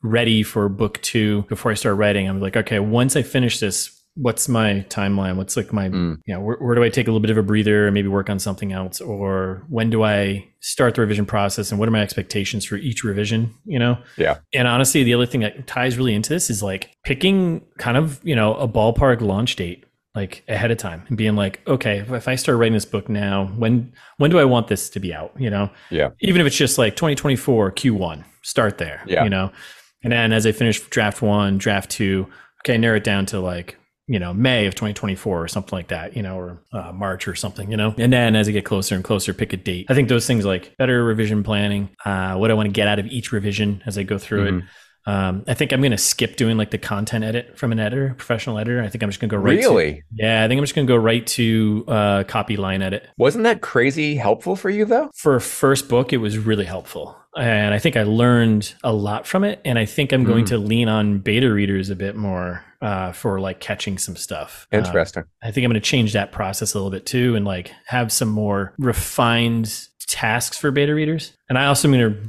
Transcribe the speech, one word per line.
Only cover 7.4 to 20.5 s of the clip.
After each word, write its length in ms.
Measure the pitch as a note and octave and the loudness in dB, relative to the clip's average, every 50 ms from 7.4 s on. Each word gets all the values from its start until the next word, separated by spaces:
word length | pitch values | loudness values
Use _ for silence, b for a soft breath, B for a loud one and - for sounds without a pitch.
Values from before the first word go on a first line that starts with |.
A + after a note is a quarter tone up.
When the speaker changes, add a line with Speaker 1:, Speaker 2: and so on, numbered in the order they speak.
| G#2+ | 2
Speaker 1:
breather 420 | F#2+ G#2+ G#2+ G#2 G#2+ G#2+ G#2 G#2 | 2 2 2 4 4 4 4 4
and 80 | G#2 G2+ | 4 4
maybe 140 | G#2 G2+ G2 | 2 0 2
work 220 | G2 G2 F#2+ - | 0 0 0 -2
on 80 | G2+ F#2+ | -4 -4
something 320 | - G#2 F#2+ F#2+ G#2+ G2+ | -4 -6 -6 -6 -6 -6
else? 280 | F#2+ F#2+ F#2+ F#2 - - | -4 -6 -6 -6 -8 -10
Or 640 | F#2+ - G#2+ G2 G2+ G2 F#2+ F#2+ F#2+ F#2+ F#2+ F#2+ - - | -8 -8 -6 -4 -4 -2 -2 -2 -2 -4 -6 -10 -10 -6
when 200 | D3 A2+ A2+ A2+ | -4 -2 0 0
do 140 | A2+ A2 A2 | 2 2 2
I 420 | G#2+ G#2 G2+ G2+ G2 G2 G2 G2 _ _ _ | 4 4 2 2 0 -2 -4 -8 _ _ _
start 340 | - - - - C3+ A#2+ A2 | -10 -10 0 2 2 2 4
the 60 | - | 2
revision 240 | A#2 G#2 G#2+ G2+ G#2 F#2+ | 2 2 2 0 0 0
process 420 | - G#2+ G2+ G2+ - - G#2 - | 0 0 0 0 0 -2 -4 -4
and 100 | A2+ G2+ | -2 0
what 80 | G#2+ A2+ | 2 2
are 40 | |
my 100 | A2+ A2 | 2 2
expectations 640 | G#2 F#2+ - - F#2 - - G#2+ G2 - - G#2+ - | 2 0 -2 -6 -6 -4 -4 -4 -4 -2 -4 -6 -6
for 120 | - G#2+ G2+ | -6 -8 -6
each 260 | F3 C#3 A2 - - | -4 -6 -6 -4 -4
revision?" 500 | A2+ G2 G2+ G#2+ G#2 A2+ A2+ A#2 A2+ - _ _ | -2 -2 -2 0 0 0 0 0 -2 -6 _ _
You 120 | A3 E3 B2+ | -6 -2 0
know? 220 | A#2+ A#2+ B2 A#2+ B B B B | 2 2 0 0 B B B B
Speaker 2:
Yeah. 200 | D#2+ D#2 C#2+ - _ _ - | 0 0 0 -2 _ _ 0
Speaker 1:
And 140 | C#3 B2 B2 | 2 2 4
honestly, 360 | A#2+ B2 C3+ C3+ - D#3+ C3 | 4 4 2 4 4 4 4
the 100 | A#2+ A#2+ | 4 4
other 140 | A#2+ B2 A#2+ | 4 2 2
thing 140 | - C3 | 0 -2
that 260 | A2 G#2 - - B2+ - | -2 -2 -4 -8 -14 -8
ties 300 | - B2+ B2 C3 A#2+ A#2+ | -4 -2 -2 -2 -2 0
really 160 | C3 B2 G#2+ | 0 0 0
into 140 | G#2 G#2+ - D3 | 0 0 -2 -2
this 160 | F3+ - - | -2 -2 -2
is, 140 | A#2 G2+ G#2 | -4 -4 -4
like, 260 | G2 F#2+ G2 - - _ _ _ | -6 -6 -6 -8 -12 _ _ _
picking 580 | - C#3 A#2+ - F#3 G3 F#3+ F#3 F3 E3 - - _ _ - | -4 -2 0 2 2 4 4 2 2 -2 -4 -8 _ _ -6
kind 180 | - B2+ A#2 | -2 2 2
of, 240 | C3 D#3+ D#3 C#3 - - | 2 2 0 -2 -6 -4
you 120 | E3+ D3 | 0 2
know, 200 | A#2 G#2+ G#2+ A2 | 2 4 2 2
a 120 | - C#3 A#2+ | 0 -2 0
ballpark 540 | G#2+ A#2 G#2+ A2+ A2+ - C#3+ C3+ B2 A2 | 2 4 4 4 4 4 4 4 4 2
launch 340 | A#2 G2+ F#2+ G2 A#2 B2 - - | 2 0 0 0 0 -2 -2 -4
date, 260 | F#2+ E2+ F2+ - _ _ _ _ _ _ _ | -6 -8 -8 -12 _ _ _ _ _ _ _
like, 280 | G#2+ G2 F#2 - - _ | -8 -8 -8 -10 -16 _
ahead 240 | - | -8